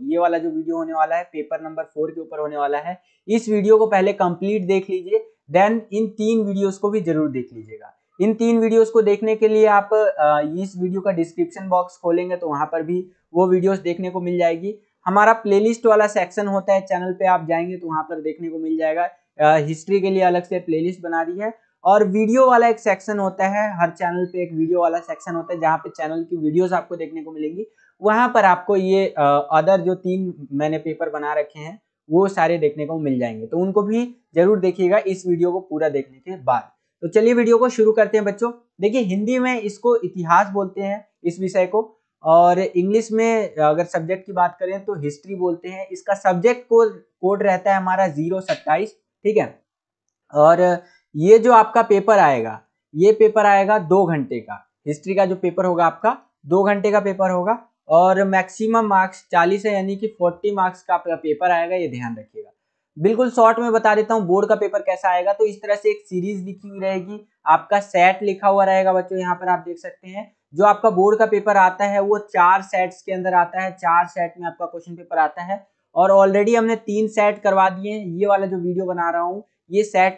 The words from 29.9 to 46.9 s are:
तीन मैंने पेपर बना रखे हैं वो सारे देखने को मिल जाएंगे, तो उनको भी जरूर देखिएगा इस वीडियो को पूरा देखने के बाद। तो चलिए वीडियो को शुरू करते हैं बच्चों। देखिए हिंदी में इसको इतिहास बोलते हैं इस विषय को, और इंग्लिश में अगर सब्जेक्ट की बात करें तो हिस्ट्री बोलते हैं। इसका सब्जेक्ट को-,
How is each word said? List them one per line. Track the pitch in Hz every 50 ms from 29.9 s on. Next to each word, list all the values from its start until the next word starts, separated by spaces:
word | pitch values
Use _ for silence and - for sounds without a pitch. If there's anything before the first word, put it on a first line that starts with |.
| 180
तीन | 180 - 180 185 190 185 180 - 151 143 120 139
मैंने | 139 151 156 156 156
पेपर | 156 165 156 - 165 156
बना | 147 147 147 147 151
रखे | 151 147 - - 151
हैं | 151 160 214 - _ _ _ _ _ -
वो | 156 180 196 196
सारे | 190 185 165 160 170 165
देखने | 151 147 147 151 147
को | 147 165 160
मिल | 151 139 131 123
जाएंगे, | 120 117 113 110 113 113
तो | 160 170
उनको | 185 196 190 208 202
भी | 208 220 233 247 240 - _ _ _ -
जरूर | 160 180 196 214 190
देखिएगा | 180 185 180 196 185 175 196 214
इस | 190 190 185 185 185 180
वीडियो | 175 165 175 180
को | 175 190
पूरा | 185 - 151 151 160 151
देखने | 139 139 135 - 131 135
के | _ 180 185 170
बाद। | 127 135 127 117 - - _ _ _ _ _ _ 175
तो | 165
चलिए | - 214 220 233 247
वीडियो | 233 233 226 233 226
को | 254 247
शुरू | 240 233 220 220
करते | 220 226 208 202 208 214
हैं | 208
बच्चों। | 202 196 202 233 240 233 240 _ _ _ -
देखिए | 185 220 220 262 226
हिंदी | 180 185 202 214 226 254 254
में | 247 254 254 233
इसको | 208 208 196 - - 240 240 226
इतिहास | - 180 - 185 170 160 170 185 208 196
बोलते | 190 202 196 185 - 202
हैं | 196 196 202 220 - _ _ _ -
इस | 170 170 185
विषय | 190 180 - 190 180
को, | 180 208 214 220 - _ _ _ _ _ _ -
और | 160 165 170 175 180 196 180
इंग्लिश | 190 156 - 180 180 196 208 226 220 208
में | 214 220 226 226 226 220 202 - -
अगर | 156 151 151 156 170 170
सब्जेक्ट | 170 - 175 160 165 190 190 190
की | 202 190
बात | 180 175 170 170 -
करें | 190 185 190 196 196
तो | 208 196 156
हिस्ट्री | 143 147 143 - - 190 196
बोलते | 180 180 180 170 170 - 180
हैं। | 190 190 196 -
इसका | 185 185 - 208 196
सब्जेक्ट | 196 - 190 180 175 175 240 240 247 - -
को-, | 226 226 226 214